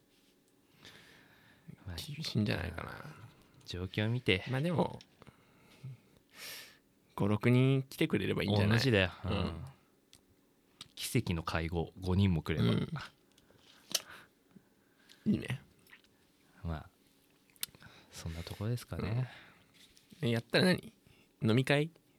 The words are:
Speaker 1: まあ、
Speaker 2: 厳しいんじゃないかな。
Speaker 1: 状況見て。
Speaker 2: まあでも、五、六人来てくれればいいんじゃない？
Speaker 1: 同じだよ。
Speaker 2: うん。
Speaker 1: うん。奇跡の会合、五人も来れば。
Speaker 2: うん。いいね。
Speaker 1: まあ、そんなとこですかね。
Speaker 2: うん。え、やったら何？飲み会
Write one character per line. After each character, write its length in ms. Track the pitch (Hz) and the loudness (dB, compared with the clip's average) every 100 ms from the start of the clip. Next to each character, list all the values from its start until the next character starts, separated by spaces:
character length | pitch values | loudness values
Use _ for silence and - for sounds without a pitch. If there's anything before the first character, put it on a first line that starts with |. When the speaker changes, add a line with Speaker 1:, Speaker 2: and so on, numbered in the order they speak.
| _ _ _ _ _ _ _ _ - - - - - - _ _ - - 95 | _ _ _ _ _ _ _ _ -20 -20 -20 -20 -20 -20 _ _ -20 -18 -12
Speaker 1:
ま 80 | |
あ、 20 | 85 | -12
Speaker 2:
厳 280 | - 147 | -10 -8
し 120 | - 113 | -4 0
い 40 | |
ん 60 | 107 | 0
じ 80 | |
ゃ 40 | 104 | -2
な 100 | 82 | -4
い 40 | |
か 120 | 82 | -8
な。 100 | - - - - - - - - - | -10 -12 -16 -18 -20 -20 -20 -20 -12
Speaker 1:
状 180 | 87 | -8
況 260 | 92 - 107 | -6 -2 0
見 120 | 123 | 0
て。 240 | - 92 - | 2 2 2
Speaker 2:
ま 100 | 131 | -4
あ 20 | |
で 100 | 170 | -2
も、 280 | 160 - - - _ - _ _ _ _ - 131 123 _ _ _ - - - - - _ _ _ - | 0 -2 -4 -18 _ -20 _ _ _ _ -20 -18 -18 _ _ _ -18 -14 -14 -18 -20 _ _ _ -2
五、 120 | 101 | 2
六 220 | 104 117 | 2 4
人 340 | 123 131 135 | 6 6 2
来 140 | 131 - | -2 -2
て 100 | 156 | 0
く 100 | - | 0
れ 100 | 98 | 0
れ 60 | |
ば 100 | 98 | 0
い 20 | 98 | 2
い 80 | |
ん 20 | 104 | 4
じ 60 | |
ゃ 60 | 101 | 4
な 80 | 113 | 4
い？ 20 | |
Speaker 1:
同 60 | |
じ 80 | 135 | 6
だ 80 | 101 | 4
よ。 100 | 90 - 90 | 4 0 -4
Speaker 2:
う 20 | |
ん。 40 | |
Speaker 1:
う 20 | |
ん。 320 | 95 87 82 135 - _ _ _ - _ _ _ _ _ - - - | -2 -2 -4 -12 -16 _ _ _ -20 _ _ _ _ _ -20 -20 -10
奇 240 | - 127 | -2 0
跡 140 | - 82 | 0 -2
の 80 | |
会 240 | - 82 82 | 0 -2 0
合、 240 | 87 80 - | -2 -4 -4
五 140 | 92 92 | 2 4
人 180 | 101 | 6
も 80 | 80 | 4
来 120 | - | 0
れ 60 | 76 | 0
ば。 120 | 117 | 2
Speaker 2:
う 40 | - | 2
ん。 140 | - - - _ _ _ _ _ _ - - - - - - _ _ - _ _ _ _ _ - 220 | -2 -6 -10 _ _ _ _ _ _ -20 -8 -8 -8 -20 -20 _ _ -20 _ _ _ _ _ -6 0
い 100 | - | 0
い 40 | |
ね。 220 | - 127 - _ _ - _ _ _ _ _ - | 0 -8 -10 _ _ -20 _ _ _ _ _ -10
Speaker 1:
ま 140 | 85 76 | -8 -8
あ、 120 | 76 _ _ _ _ _ _ - - - - - - | -10 _ _ _ _ _ _ -14 -14 -14 -20 -20 -20
そ 160 | - 85 | -14 -10
ん 40 | |
な 80 | 82 | -10
と 120 | - 87 | -10 -6
こ 120 | 107 | -4
で 100 | 120 | -6
す 100 | - | -6
か 100 | 82 | -6
ね。 320 | 90 120 127 - - - _ _ - _ _ - | -2 -2 -4 -8 -20 -20 _ _ -20 _ _ -4
Speaker 2:
う 40 | 123 | 0
ん。 20 | |
え、 20 | |
や 80 | 113 | 0
っ 20 | |
た 160 | - - | 0 2
ら 60 | 180 | 4
何？ 280 | 143 - _ _ - _ - | 2 -4 _ _ -20 _ -2
飲 120 | 110 117 | 2 4
み 80 | |
会 280 | 135 143 165 - _ | 4 2 2 -6 _